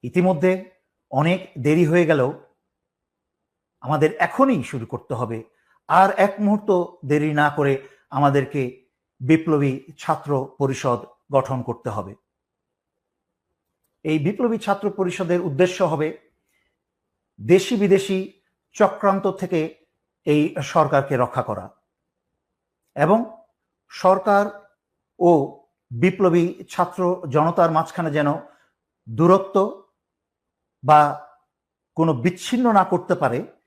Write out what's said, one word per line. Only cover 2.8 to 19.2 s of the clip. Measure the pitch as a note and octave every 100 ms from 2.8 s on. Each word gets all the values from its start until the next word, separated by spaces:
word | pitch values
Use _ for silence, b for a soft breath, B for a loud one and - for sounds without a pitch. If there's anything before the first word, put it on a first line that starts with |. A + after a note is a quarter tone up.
| _ _ _ _ _ _ _ _ _ _
আমাদের | B2+ D3+ D3+ -
এখনই | E3+ - C4+ A3
শুরু | A#2 C3+ A2+
করতে | B2 _ A#2+
হবে, | A#2+ A2+ A2+ _ _ _ -
আর | E3 F#3+ G3+
এক | G3 G3
মুহূর্ত | G#3 G#3 G#3 F#3 E3+ - C3+
দেরি | D3 D3+
না | D3 D3 C#3+
করে | C#3+ C3+ B B B
আমাদেরকে | C#3 C#3+ C#3 C3+ D3 B2 - _ _ _ _
বিপ্লবী | B2+ D#3+ D#3+ D3+ C#3 C3 - C#3+
ছাত্র | - D3+ D3 C#3 C3+ _
পরিষদ | C#3 C3 C#3 A#2+ - _ _
গঠন | C#3 B2+ C3
করতে | A#2+ A#2 -
হবে। | G#2+ G2 G2+ _ _ _ _ _ _ _ _ _ _ _ _ _ _ _ _ _ _ D#3
এই | D#3
বিপ্লবী | D3 G3+ A#3+ A3+
ছাত্র | - G3+ G#3 G3
পরিষদের | F#3+ F3 F3+ F3
উদ্দেশ্য | F3+ C#3 F3+ F#3
হবে | F3+ D3+ D#3 - _ _ _ _ _ _ _ _ _ _ _ _
দেশি | G#2+ F#3 F#3+ A#3
বিদেশি | G3 G3 G3 F#3+ F#3+ _ _ _ _ -
চক্রান্ত | G3+ G3 G3+ G3